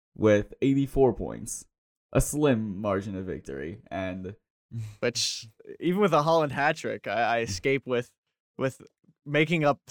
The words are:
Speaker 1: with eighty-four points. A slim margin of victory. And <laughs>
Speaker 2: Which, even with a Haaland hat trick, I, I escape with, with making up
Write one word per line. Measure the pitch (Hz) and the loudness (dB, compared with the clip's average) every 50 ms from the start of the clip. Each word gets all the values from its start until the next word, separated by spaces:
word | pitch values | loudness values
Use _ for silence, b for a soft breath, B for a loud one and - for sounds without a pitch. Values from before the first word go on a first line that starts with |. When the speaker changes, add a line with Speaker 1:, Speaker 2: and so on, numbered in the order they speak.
| _ _ _ | _ _ _
Speaker 1:
with | - 104 107 104 104 104 - - - - | 2 4 6 6 4 4 -2 -4 -2 0
eighty-four | 139 135 139 139 131 - 139 135 123 104 | 2 2 2 0 0 2 4 4 4 4
points. | - 95 62 55 57 60 113 - - - - _ _ _ _ _ _ _ _ - | 0 -6 -8 -8 -10 -10 -10 -12 -12 -14 -18 _ _ _ _ _ _ _ _ 0
A | 135 131 | 0 0
slim | - - 147 151 147 127 110 110 107 95 92 | 2 0 0 2 2 2 2 0 -4 -6 -4
margin | 107 104 98 98 101 107 98 | -2 -2 -2 -2 -2 -4 -8
of | 92 95 | -8 -8
victory. | 92 78 73 - - 69 67 71 80 104 117 - - | -8 -8 -8 -10 -10 -10 -8 -8 -10 -10 -12 -14 -10
And | - 95 95 92 90 95 92 92 107 - _ _ _ _ _ _ | -8 -8 -6 -6 -8 -8 -10 -12 -14 -14 _ _ _ _ _ _
<laughs> | - 117 110 107 - - | -12 -12 -12 -12 -8 -6
Speaker 2:
Which, | - 123 117 - - - - - - 110 - - - - - - | -4 -4 -2 -2 -4 -4 -6 -8 -12 -16 -20 -20 -20 -20 -14 -6
even | - 165 175 196 | -2 -2 2 2
with | 214 185 156 | 2 4 4
a | 151 147 | 4 4
Haaland | 160 165 170 156 143 123 | 4 4 4 2 2 0
hat | 147 139 151 160 | 0 0 0 0
trick, | - - 117 110 107 - | -2 -4 -6 -6 -6 -6
I, | 113 101 110 120 | -4 -2 0 2
I | 107 117 117 | 2 2 0
escape | 117 113 98 90 - 135 135 139 - | 0 -2 -4 -2 0 0 0 0 0
with, | 127 127 120 123 - _ _ _ _ _ _ _ _ _ | -2 -2 -2 -2 -4 _ _ _ _ _ _ _ _ _
with | - 131 131 - - - - _ _ _ _ _ _ _ | -4 -4 -4 -4 -8 -14 -20 _ _ _ _ _ _ _
making | 147 147 147 160 156 175 165 151 | -2 0 2 2 2 2 2 2
up | 143 139 - _ - | 2 2 0 _ -10